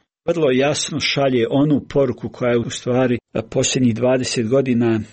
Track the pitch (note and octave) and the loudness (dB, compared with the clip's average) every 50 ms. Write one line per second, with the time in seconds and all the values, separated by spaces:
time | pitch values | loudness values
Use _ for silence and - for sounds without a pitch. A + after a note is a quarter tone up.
0 | _ _ _ _ - - E3+ E3+ D#3 C3+ B2+ B2+ C3 C#3+ D3 - - - E3 C#3 | _ _ _ _ -4 -4 -2 0 2 2 2 2 2 0 0 -2 -4 -6 -6 -4
1 | G#2+ - - D3 C#3 C#3 C3 A#2+ A2+ A2+ - C3+ C#3+ D#3 D3+ B2 - - - C#3+ | -4 -2 -2 0 0 2 2 0 0 2 2 2 2 2 2 0 0 -2 0 0
2 | C#3 B2 A#2+ - - A2 - - B2+ A#2+ A#2+ A#2+ A2+ - - - - B2 B2 B2+ | 0 0 -2 -6 -8 -12 -8 -4 -2 0 0 0 0 -2 -8 -8 -4 -2 0 2
3 | C3 B2+ B2 A2+ _ _ - A#2+ A2 - - C3+ B2+ - - C#3 B2+ B2 A2 A2+ | 2 2 0 -2 _ _ -8 -8 -6 -4 -2 -2 -2 0 0 2 2 2 0 2
4 | A#2+ B2 C3 C3 B2+ - - C3 A#2 G#2+ B2 C#3 C3+ C3 B2 A#2 A#2+ A#2 A2+ A2 | 0 2 2 0 0 -2 -4 -4 -2 0 2 0 2 2 0 2 2 2 0 0
5 | G#2+ - | -2 -6